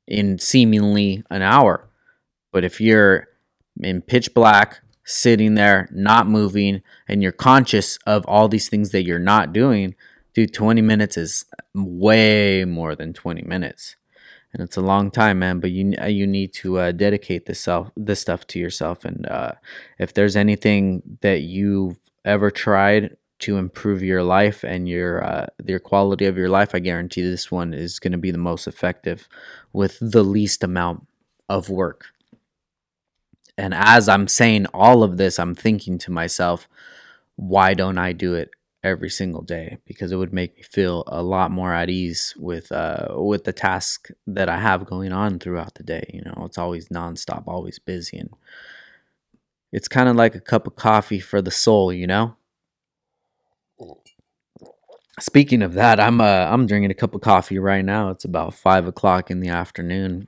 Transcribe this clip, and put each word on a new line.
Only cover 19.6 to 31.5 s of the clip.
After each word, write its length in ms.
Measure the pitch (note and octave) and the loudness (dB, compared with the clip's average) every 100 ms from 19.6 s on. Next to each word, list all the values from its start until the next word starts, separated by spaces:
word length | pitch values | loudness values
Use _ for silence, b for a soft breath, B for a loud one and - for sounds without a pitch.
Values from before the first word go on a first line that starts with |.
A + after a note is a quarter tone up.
| B B B B | B B B B
if 160 | F#2+ | -4
there's 220 | - G2+ G2+ | 0 2 4
anything 840 | G#2 G2+ G#2+ G2+ F#2+ F2+ - - | 2 2 2 2 0 -2 -8 -4
that 200 | G2+ F2 | 0 0
you've 560 | E2 F#2+ G2+ G2 F#2 F2 _ _ | -2 -4 -2 0 -2 -8 _ _
ever 280 | G2+ G#2 G2+ | -2 0 0
tried 640 | - A2 G2 G2+ G#2+ G#2 - _ - | -2 0 2 4 2 0 -8 _ -12
to 180 | - G2 | -6 -4
improve 460 | F#2 - G#2 F#2+ | -6 -6 -4 -2
your 180 | F#2 F#2 | -2 -2
life 420 | F2+ F#2+ G#2 - | 0 2 2 -2
and 240 | - F2+ F2+ | -8 -8 -6
your, 360 | F2 F2 E2+ | -4 -4 -4
uh, 240 | - - - - - | -6 -8 -10 -12 -8
your 140 | F#2 | -8
quality 460 | - G2 G2 G2 G2 | -2 0 2 2 0
of 120 | F#2 | 0
your 120 | F#2 | 0
life, 260 | G2 G#2 F#2 | 2 0 -2
I 40 | |
guarantee 440 | F2+ E2+ F2 - | -4 -6 -6 -6
this 280 | F2+ F2+ - | -4 -4 -6
one 220 | F2+ E2+ | -6 -6
is 260 | D2+ E2+ - | -8 -10 -8
gonna 200 | F2+ F2+ | -6 -4
be 120 | F#2 | -4
the 60 | E2+ | -4
most 300 | F2 E2+ - | -4 -6 -10
effective 600 | - F2+ - - F2 _ B B B B | -6 -6 -6 -8 -10 _ B B B B
with 240 | G2 G2 - | -4 -4 -4
the 240 | A#2 A2+ | 0 2
least 400 | G2 G#2 G2+ - | 4 2 -2 -2
amount 440 | F#2+ F2+ F2 E2+ - _ _ _ | -4 -4 -4 -6 -14 _ _ _
of 200 | - | -6